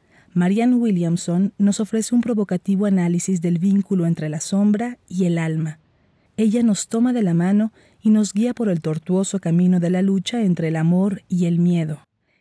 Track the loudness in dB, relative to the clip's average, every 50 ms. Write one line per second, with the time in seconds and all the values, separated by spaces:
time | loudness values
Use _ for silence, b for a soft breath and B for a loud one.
0 | b b b b b b -2 0 0 2 2 2 2 2 2 2 2 0 0 0
1 | 0 0 -2 -2 -2 -2 0 0 0 -2 0 0 2 2 2 0 -2 -4 -4 -4
2 | -2 0 0 0 0 0 -2 -2 -2 -2 -4 -4 -2 -2 0 0 2 2 2 2
3 | 2 2 0 0 0 -2 -2 -2 0 0 0 0 2 2 2 0 0 0 0 0
4 | 0 0 -2 -2 -4 -6 -6 -8 -6 -4 0 2 2 2 2 0 -2 -6 -8 -12
5 | _ -8 -4 -2 0 0 0 0 -2 -2 -2 -4 -4 -6 -8 -12 _ _ _ _
6 | _ _ _ _ _ _ _ -2 0 0 2 2 2 2 0 0 -2 -4 -2 0
7 | 0 0 0 0 0 0 2 2 2 2 2 2 0 -2 b b b b b b
8 | 0 2 2 2 2 0 -2 -2 -2 -2 -2 -2 -2 -2 -2 -2 -2 -4 -6 -4
9 | -4 -2 -2 -2 -2 -2 -4 -4 -2 0 2 2 4 4 4 2 2 0 0 0
10 | 0 0 0 -2 -2 -4 -4 -2 0 0 0 0 -2 -2 -2 0 0 2 2 2
11 | 0 0 -2 -6 -6 -4 -2 -2 0 0 0 2 2 2 2 0 -2 -4 -6 -10
12 | _ _ _ _ _ _ _ _